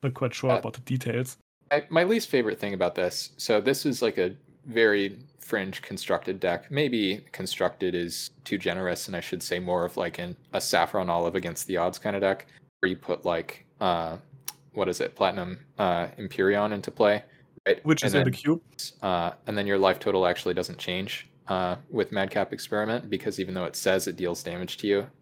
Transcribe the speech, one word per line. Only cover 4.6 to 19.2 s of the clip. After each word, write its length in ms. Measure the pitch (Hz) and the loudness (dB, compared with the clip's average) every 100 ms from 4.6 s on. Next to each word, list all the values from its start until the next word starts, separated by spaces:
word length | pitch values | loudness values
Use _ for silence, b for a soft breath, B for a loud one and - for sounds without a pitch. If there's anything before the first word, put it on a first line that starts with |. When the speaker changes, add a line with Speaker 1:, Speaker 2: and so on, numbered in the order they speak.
| - | -6
Speaker 2:
very 540 | 113 113 104 98 101 135 _ | 4 6 6 2 -4 -20 _
fringe 420 | - 110 95 95 | -4 -2 -2 -8
constructed 580 | - 98 - 90 - 92 | -10 -10 -2 -2 0 -2
deck. 320 | 90 87 - | 0 0 -2
Maybe 520 | 139 147 120 101 101 - | -2 0 2 0 -2 -8
constructed 600 | - 95 - 90 - 92 | -10 -8 0 -2 0 -2
is 380 | 87 87 - - _ - | 0 -2 -6 -10 _ -6
too 120 | 101 | -2
generous, 500 | 90 90 92 87 - | -2 -2 -2 -4 -4
and 80 | 90 | -8
I 40 | |
should 240 | - 92 | -6 -8
say 160 | - 90 | -4 -4
more 260 | 90 90 87 | 0 0 0
of, 100 | - | -2
like, 200 | 87 82 | -4 -4
an, 180 | 87 87 _ | -10 -10 _
a 80 | 95 | -6
Saffron 480 | - - 85 104 90 | 0 2 2 0 0
Olive 260 | 85 85 92 | 2 2 0
against 320 | 87 85 - | -4 -6 -4
the 100 | 90 | 0
odds 220 | 87 90 | 0 -2
kind 160 | 107 101 | -4 2
of 60 | |
deck, 240 | 98 95 - b _ _ | 2 0 -4 b _ _
where 100 | 92 | -4
you 60 | 92 | -4
put, 300 | - 85 90 | -4 -2 0
like, 380 | 85 82 - _ _ | -2 -4 -12 _ _
uh, 380 | 98 85 82 82 - - - - _ | 0 2 0 -8 -14 -18 -16 -18 _
what 160 | - 92 | -2 -2
is 120 | 87 | 0
it, 140 | - - | -4 2
Platinum, 440 | 95 98 90 95 - - | 0 2 -6 -8 -14 -2
uh, 300 | 98 85 85 - | 2 2 -2 -6
Empyreon 540 | 101 - 95 101 104 | -10 2 4 4 2
into 180 | 104 - | -2 -8
play, 340 | - 107 104 - b b - - | 2 4 4 -2 b b -6 0
right? 180 | - 147 | 0 4
Speaker 1:
Which 160 | 156 | 2
Speaker 2:
And 60 | 110 | 4
Speaker 1:
is 60 | 92 | 4
in 80 | |
the 80 | - | 2
Speaker 2:
then, 20 | |
Speaker 1:
cube. 280 | - 143 165 _ - - - | 0 0 0 _ -12 -12 -6
Speaker 2:
uh, 280 | 101 90 | 0 0